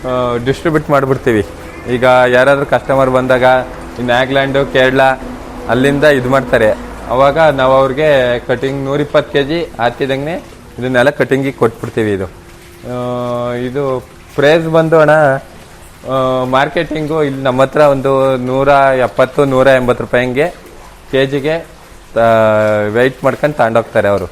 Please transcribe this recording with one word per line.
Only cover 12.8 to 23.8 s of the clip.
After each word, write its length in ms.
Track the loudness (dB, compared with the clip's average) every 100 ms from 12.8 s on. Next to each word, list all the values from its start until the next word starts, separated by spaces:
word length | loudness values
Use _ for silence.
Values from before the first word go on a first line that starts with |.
| -12
ಆ, 20 | -8 -6 -6 -6 -6 -6 -6 -6
ಇದು 160 | -4 -4 -4 -8 -20 -10 0
ಪ್ರೈಸ್ 300 | 2 2 2 0
ಬಂದು 200 | 2 4
ಅಣ್ಣ, 120 | 4 4 2 0 -6 -20 -20 -20 -20 -16 -6
ಆ, 20 | -2 -2 -2 0 0
ಮಾರ್ಕೆಟಿಂಗು 640 | 0 -2 -4 -6 -4 -2 -2
ಇಲ್ಲಿ 140 | -2 -2
ನಮ್ಮ 140 | 0 0
ಹತ್ರ 160 | 4 4
ಒಂದು 180 | 4 0 0 0 0 -2
ನೂರ 200 | 0 4 4 4 2 0
ಎಪ್ಪತ್ತು, 340 | 0 0 2 0
ನೂರ 140 | 4 4 4
ಎಂಬತ್ತು 240 | 2 -2 -2
ರೂಪಾಯಿ 200 | -2 -2
ಹಂಗೆ 220 | -2 -4 -6 -20 -20 -20 -20 -4
ಕೆ 120 | -2 0
ಜಿಗೆ, 240 | -2 -4 -6 -8 -20 -20 -20 -8 0 2
ಆ, 20 | 4 2 2 2 0 0 0
ವೆಯ್ಟ್ 220 | 0 0 -4
ಮಾಡ್ಕೊಂಡು 320 | -2 -4 0
ತಗೊಂಡೋಗ್ತಾರೆ 480 | 0 0